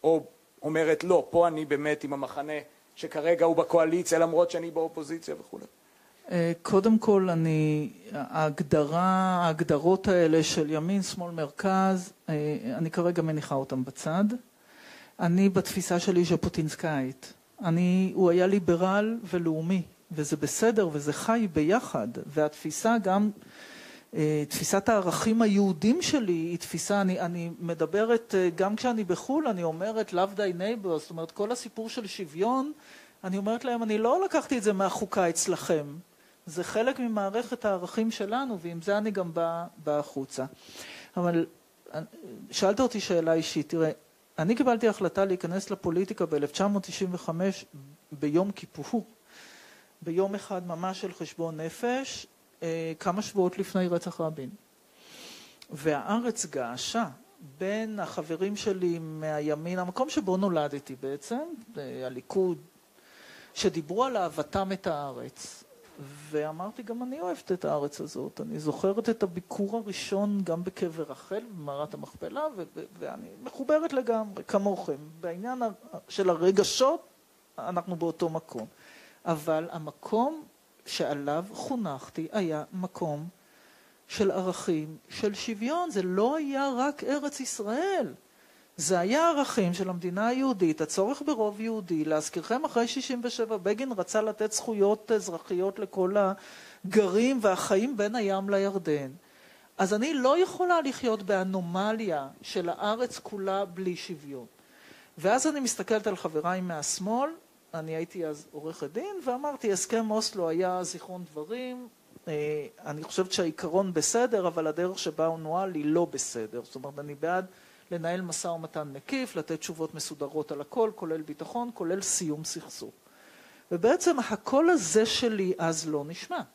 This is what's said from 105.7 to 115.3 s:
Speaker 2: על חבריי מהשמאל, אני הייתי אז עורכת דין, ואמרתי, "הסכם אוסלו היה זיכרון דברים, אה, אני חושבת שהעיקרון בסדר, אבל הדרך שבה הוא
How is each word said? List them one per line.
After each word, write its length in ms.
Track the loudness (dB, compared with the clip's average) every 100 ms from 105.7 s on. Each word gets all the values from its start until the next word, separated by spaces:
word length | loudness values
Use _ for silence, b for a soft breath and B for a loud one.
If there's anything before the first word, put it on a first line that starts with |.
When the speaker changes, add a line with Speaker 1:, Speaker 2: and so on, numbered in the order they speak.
| -4 0 0 0
Speaker 2:
על 100 | -2
חבריי 440 | -2 -2 0 -2
מהשמאל, 720 | -2 -4 -4 -4 -2 0 -2 -4 _ _ _
אני 220 | -10 -6 -6
הייתי 300 | -6 -6 -6
אז 200 | -6 -12
עורכת 400 | -12 -10 -8 -6
דין, 260 | -6 -6 -6
ואמרתי, 480 | -4 -2 -4 -4 -2
"הסכם 380 | 0 0 0 0
אוסלו 380 | 0 -2 -2 0
היה 360 | 2 0 0
זיכרון 400 | -4 -8 -12 -12 -12
דברים, 560 | -12 -8 -8 -8 -10 -14 _ _ -16 -6
אה, 380 | -4 -2 -4 -6 -12
אני 180 | -10 -8
חושבת 300 | -6 -2 0
שהעיקרון 640 | 0 -2 -2 0 2 2
בסדר, 520 | 0 2 2 2 2 2
אבל 200 | 0 -2
הדרך 320 | 0 -2 -2
שבה 280 | -6 0
הוא 120 | 0